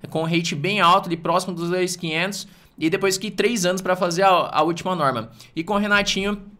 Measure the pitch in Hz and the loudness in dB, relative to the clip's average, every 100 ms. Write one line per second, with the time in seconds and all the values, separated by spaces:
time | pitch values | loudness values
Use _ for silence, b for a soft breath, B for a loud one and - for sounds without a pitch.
0 | - - 160 170 170 143 160 208 170 190 | -6 -4 0 0 0 -4 -2 2 6 6
1 | 185 165 170 170 185 170 170 180 180 180 | 2 -4 0 -2 -2 -6 -2 -2 -2 -4
2 | 170 160 185 202 - b b - 156 185 | -4 -2 -4 -6 -12 b b -4 0 2
3 | 196 190 214 - 208 233 180 185 190 185 | 0 -2 -6 0 0 2 0 -2 0 0
4 | 180 170 196 180 135 - 156 170 185 180 | 0 4 4 4 2 0 0 0 -4 0
5 | 143 120 107 B B - 165 202 208 202 | 0 0 -6 B B -10 -2 -2 2 2
6 | 202 - 196 208 - - | 2 -2 -2 -4 -10 -20